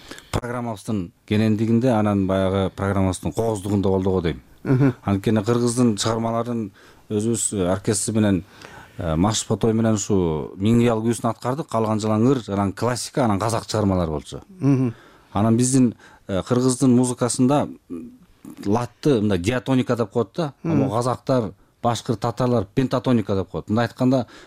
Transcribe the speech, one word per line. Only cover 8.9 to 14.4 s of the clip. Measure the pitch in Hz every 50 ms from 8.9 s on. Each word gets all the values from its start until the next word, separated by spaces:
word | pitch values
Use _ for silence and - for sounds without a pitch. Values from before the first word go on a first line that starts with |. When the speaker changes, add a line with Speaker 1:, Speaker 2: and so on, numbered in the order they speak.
| - -
Speaker 1:
э, | 95 82 78
Маш | 80 92 107 107 - -
Потой | - 113 101 - 117 110
менен | 113 113 113 110
ушу | 101 - - 107 95 90 82 78 76 64 - -
Миң | 87 98 110 117 117
кыял | 117 120 113 110 110
күүсүн | 117 117 - - 117
аткардык, | 110 - - 123 131 151 156 -
калган | - 113 110 107 110 107
жылан | 104 110 107 107 113 127
ыр, | 143 127 107 101
анан | 101 98 101 95 92
классика, | - 110 117 123 - - - - 156 131
анан | 110 101 92
казак | 101 117 110 110 -
чыгармалар | - - 107 104 98 95 92 87 80
болчу. | 78 73 - - - 127